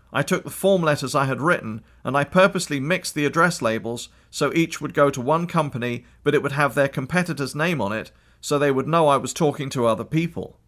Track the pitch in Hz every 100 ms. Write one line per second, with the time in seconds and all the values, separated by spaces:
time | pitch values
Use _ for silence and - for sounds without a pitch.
0 | _ - 143 180 143 - 190 196 160 143
1 | 131 147 135 127 151 170 113 113 - _
2 | 120 139 143 185 190 190 - 143 135 175
3 | - - 147 - 170 170 117 110 104 120
4 | - _ _ - 143 117 165 - 147 -
5 | 143 135 120 160 170 165 147 127 123 117
6 | - _ 147 143 143 139 147 139 139 151
7 | 127 175 170 143 131 147 165 160 101 107
8 | - _ _ _ - 143 143 135 131 170
9 | 156 135 131 - 156 143 135 135 117 110
10 | 110 156 165 - - -